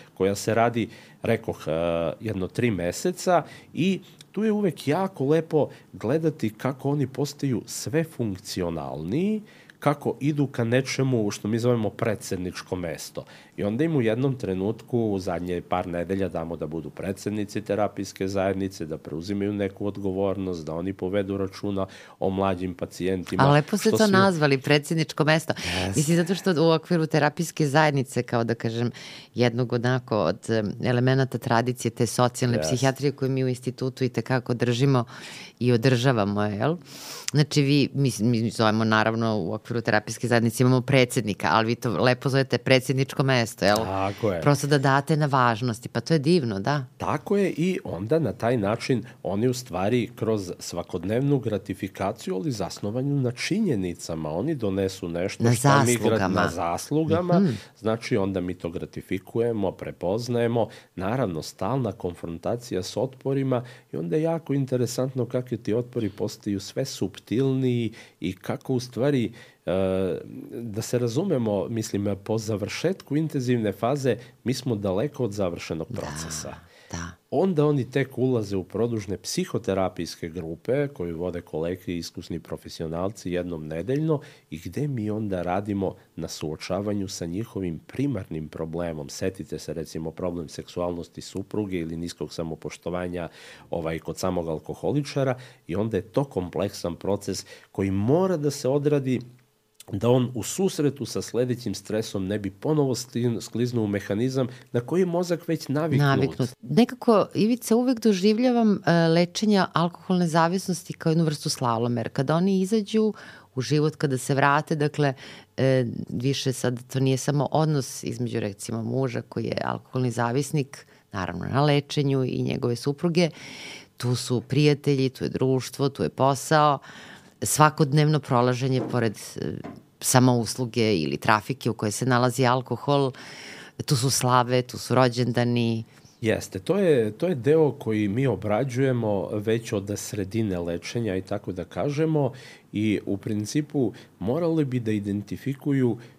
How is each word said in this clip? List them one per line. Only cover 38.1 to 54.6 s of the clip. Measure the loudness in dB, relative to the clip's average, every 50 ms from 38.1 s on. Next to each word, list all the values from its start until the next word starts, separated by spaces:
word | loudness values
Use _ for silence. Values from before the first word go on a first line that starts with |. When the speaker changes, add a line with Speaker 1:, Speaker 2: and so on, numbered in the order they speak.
| 0 2
Speaker 2:
mi | 2 2 2 2 0 0
zovemo, | 2 2 4 4 4 4 4
naravno, | 4 4 4 4 2 2 0 0 0 0 0
u | -2 -2 -4
okviru | -6 -6 -4 -4 -2
terapijske | 0 2 2 2 2 -2 -6 -4 0 4
zajednice | 4 4 4 4 4 4
imamo | 6 6 6 4
predsednika, | 4 4 6 6 6 4 2 0 0 -2 -2 0 2 2
ali | 4 4 4
vi | 2 0
to | -2 -2 -2
lepo | 0 4 4 4 4 2 0 0
zovete | 2 2 2 2 0 0
predsedničko | 4 4 4 4 4 2 0 0 0 -2 0 0
mesto, | 2 2 2 2 0 0 -2 2 4
jel? | 4 4
Speaker 1:
Tako | 4 2 -2 -2 -2 -2 -2 -2 -2 -2 -2
je. | 0 2
Speaker 2:
Prosto | 4 4 4 4 2
da | 2 2 2
date | 4 4 2 2 2 0 0
na | 0 2
važnosti, | 2 2 4 4 4 2 0 0 -2 -2 -4 -6 -6
pa | -6 -4
to | 0 0 0
je | 2
divno, | 4 4 2 4 2 0 -2 -2
da. | 0 0 -2 -2 -4 -6 -8
Speaker 1:
Tako | -6 -4 -2 -2 -2 -2 0 0
je | 2 2 0
i | 0 0 0 0 -2 -2 -6
onda | -8 -8 -6 -2 0 0 2
na | 2 0
taj | -2 0 0 2 2
način | 2 2 0 0 0 0 0 0 0 -2 -6 -12 -8
oni | -6 -4 0 0 0 0
u | 0
stvari | -2 -6 -6 -4 -2 0 2 2 0 0 -2 -4
kroz | -4 -2 0 0 0 -2 -6 -10 -12
svakodnevnu | -10 -8 -6 -8 -6 -6 -6 -6 -4 -2 0 0 2 2 2 2
gratifikaciju, | 0 -2 -4 -4 -4 -6 -8 -6 -8 -8 -4 -4 -4 -4 -4 -4 -6 -6 -4
ali | -4 -4 -4
zasnovanju | -4 -4 -6 -6 -6 -6 -6 -4 -4 -2 -2 0 0
na | 0 0 0
činjenicama, | -2 -4 -4 -2 0 0 2 2 0 0 0 -2 -4 -6 -8 -8 -6 -6 -4 -4
oni | -4 -2 -2 -2 -2
donesu | -2